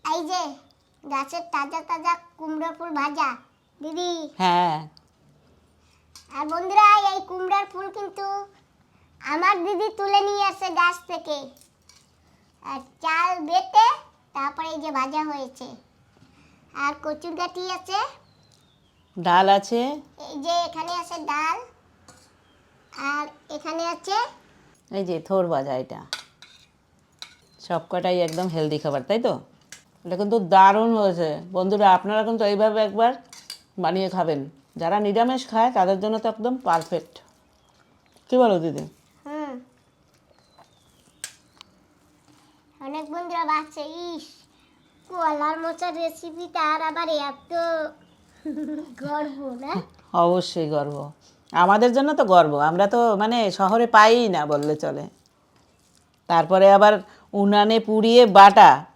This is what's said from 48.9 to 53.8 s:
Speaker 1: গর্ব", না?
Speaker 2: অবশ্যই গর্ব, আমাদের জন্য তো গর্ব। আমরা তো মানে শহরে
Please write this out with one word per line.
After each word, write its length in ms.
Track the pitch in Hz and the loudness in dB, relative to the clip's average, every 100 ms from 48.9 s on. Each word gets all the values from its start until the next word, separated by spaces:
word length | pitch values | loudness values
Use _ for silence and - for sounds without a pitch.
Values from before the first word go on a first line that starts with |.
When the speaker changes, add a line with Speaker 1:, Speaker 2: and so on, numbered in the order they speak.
| 240 | -14
Speaker 1:
গর্ব", 360 | 277 294 302 269 269 240 | -8 -6 -6 -10 -12 -12
না? 80 | 277 381 254 _ _ 175 | -8 -10 -10 _ _ 0
Speaker 2:
অবশ্যই 440 | 175 180 170 175 151 | 2 0 -2 -6 -4
গর্ব, 220 | 151 143 143 143 - _ _ _ | -4 -4 -10 -14 -18 _ _ _
আমাদের 380 | 165 180 208 247 233 | 2 4 4 4 2
জন্য 140 | 226 285 | 0 0
তো 60 | 233 | 6
গর্ব। 220 | 185 156 147 151 | 6 6 2 0
আমরা 160 | 175 202 | 2 0
তো 60 | 240 233 196 | 2 2 2
মানে 160 | 214 240 208 170 | 0 0 -2 0
শহরে 280 | 190 226 | 0 2